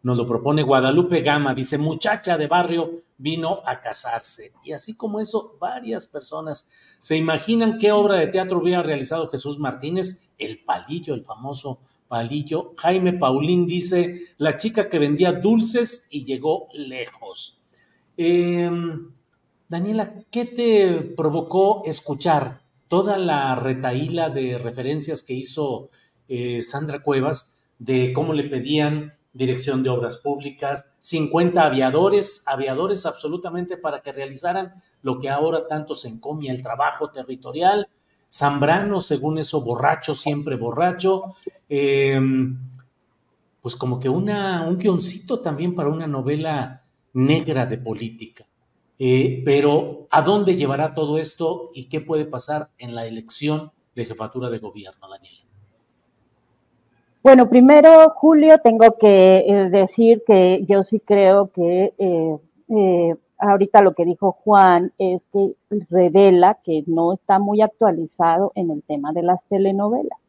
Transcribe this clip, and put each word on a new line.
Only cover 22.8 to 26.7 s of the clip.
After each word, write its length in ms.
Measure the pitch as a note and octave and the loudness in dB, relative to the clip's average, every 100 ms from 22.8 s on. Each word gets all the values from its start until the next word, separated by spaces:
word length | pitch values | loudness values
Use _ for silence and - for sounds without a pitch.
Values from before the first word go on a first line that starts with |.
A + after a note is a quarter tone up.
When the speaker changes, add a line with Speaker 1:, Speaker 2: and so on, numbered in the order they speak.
| _ | _
Speaker 1:
toda 300 | F3 G3 G3 | -2 0 -2
la 360 | F3 D3 C3+ | -2 -2 -2
retahíla 760 | B2 C3 C3 C3 B2+ D#3 E3+ D#3+ | -4 -4 -4 -4 -6 -6 -6 -6
de 260 | C#3 B2+ B2 | -4 -6 -8
referencias 680 | A#2+ A#2 B2+ D3+ D3 D3 | -10 -10 -8 -8 -8 -12
que 120 | - | -10
hizo, 560 | C3 C3 D#3 D3 A2+ - _ _ _ _ | -12 -10 -8 -6 -8 -12 _ _ _ _
eh, 360 | B2 B2 A#2+ | -10 -8 -8
Sandra 400 | A#2 | -8